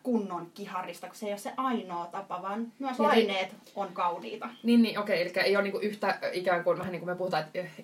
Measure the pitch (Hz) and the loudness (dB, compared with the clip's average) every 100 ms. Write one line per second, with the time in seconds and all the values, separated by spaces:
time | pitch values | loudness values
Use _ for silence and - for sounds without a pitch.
0 | 254 226 196 175 170 - 196 185 180 175 | 0 0 0 -6 -8 -12 -8 -6 -6 -10
1 | 180 - 208 202 - - 262 226 185 175 | -14 -8 -6 -6 -8 -4 0 0 -2 -6
2 | 175 196 196 180 190 208 233 - 269 233 | -6 -8 -8 -8 -6 -6 -6 -6 -6 2
3 | 294 240 208 190 190 - - 196 196 190 | 6 6 4 2 -4 -8 -14 -6 -6 0
4 | 180 170 226 - 233 - 226 240 220 202 | -2 -2 -8 -10 -12 -4 4 6 6 4
5 | 208 175 175 185 190 196 196 190 208 208 | 0 2 2 2 4 4 4 0 -2 0
6 | 196 - 139 180 185 175 180 165 185 170 | 0 0 -2 -2 2 2 2 0 0 -6
7 | 175 180 185 160 156 185 165 - | -4 -4 0 -2 -2 -6 -8 -10